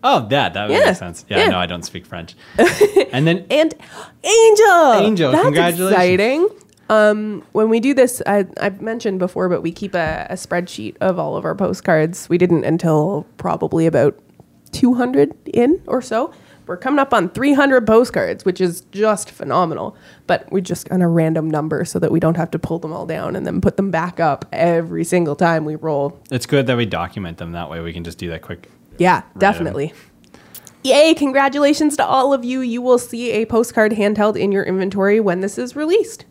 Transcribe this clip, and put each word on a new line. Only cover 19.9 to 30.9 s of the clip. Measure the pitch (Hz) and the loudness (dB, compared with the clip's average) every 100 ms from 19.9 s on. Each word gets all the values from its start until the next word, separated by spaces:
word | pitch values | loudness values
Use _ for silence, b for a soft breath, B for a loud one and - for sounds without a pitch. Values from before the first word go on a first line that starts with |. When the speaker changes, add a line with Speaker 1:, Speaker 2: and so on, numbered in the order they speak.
| b b b - | b b b -4
Speaker 2:
But | 180 - | -4 -2
we | 196 | -6
just | 180 175 - | -4 -10 -4
got | 185 | 0
a | 170 | 2
random | 170 160 165 160 | 2 2 0 -2
number | 151 156 165 | -4 -4 -4
so | 170 175 | -4 -2
that | 170 | 0
we | 165 | 0
don't | 165 165 | 0 0
have | 165 | -4
to | 160 | -6
pull | - 165 | -6 -8
them | 160 | -8
all | 160 - | -10 -10
down | 156 - - | -8 -8 -6
and | - | -6
then | - | -2
put | 185 - | -2 -2
them | 196 | -4
back | 170 175 - | -4 -4 -2
up | 165 147 - | -2 -2 -6
every | - 170 170 165 170 | -2 0 0 -2 -6
single | 165 180 165 147 | -2 0 0 0
time | 170 160 151 | 0 0 -4
we | 151 | -6
roll. | 160 143 143 - - | -4 -4 -4 -8 -8
Speaker 1:
It's | 127 - | -8 0
good | 143 127 | 0 2
that | 123 | 0
we | 113 | -2
document | 85 87 - 90 82 | -4 -6 -8 -12 -12
them. | 85 | -10
That | 85 78 | -10 -10
way | 82 | -10
we | 82 | -10
can | 85 85 | -10 -12
just | 82 | -12
do | 87 | -10
that | 82 | -10
quick | - 87 - _ _ - | -12 -18 -18 _ _ -2
Speaker 2:
Yeah, | 175 170 | 0 0
Speaker 1:
random. | - - | -4 0
Speaker 2:
definitely. | 196 208 156 143 151 - _ _ _ B B B B _ | 0 0 -6 -6 -8 -10 _ _ _ B B B B _
Yay, | - | 2